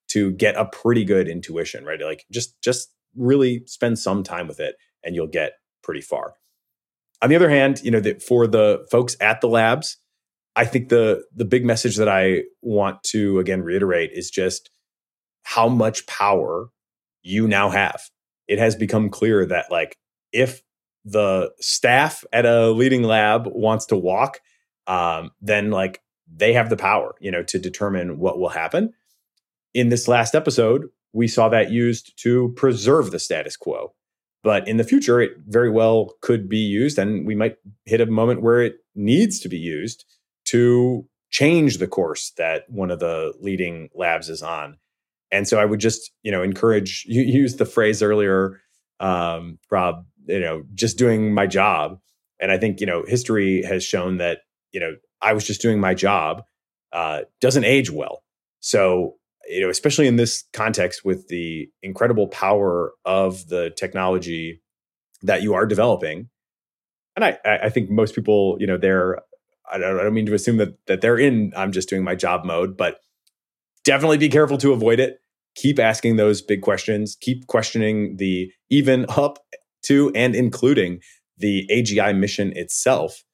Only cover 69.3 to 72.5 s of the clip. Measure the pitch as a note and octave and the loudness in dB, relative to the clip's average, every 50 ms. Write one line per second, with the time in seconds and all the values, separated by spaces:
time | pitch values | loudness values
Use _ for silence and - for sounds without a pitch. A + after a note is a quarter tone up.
69.3 | _ - _ _ _ _ _ - - G2 F2+ F#2+ F#2+ F2+ F#2+ G#2+ G#2+ A2+ A2 G#2+ | _ -20 _ _ _ _ _ -10 -8 -6 -4 -2 -2 -2 0 0 0 0 0 0
70.3 | G#2 G2 - A#2+ A#2 A2 G#2+ F#2+ - _ _ - F#2+ F#2+ - A2+ A#2+ A2+ C#3 C#3+ | -2 -2 0 0 2 2 0 0 -4 _ _ -4 -2 0 2 2 4 4 4 4
71.3 | B2+ A2+ G#2+ G2 - F#2+ F#2+ G2 F#2 F#2+ F#2 - G2 F#2+ F#2 F2 E2+ F2 F#2 F2 | 4 2 0 -2 -2 -4 -4 -4 -2 -4 -4 -4 -4 -4 -2 -2 -4 -2 -2 -2
72.3 | F2+ F2 E2 F2+ | -2 -2 -2 -4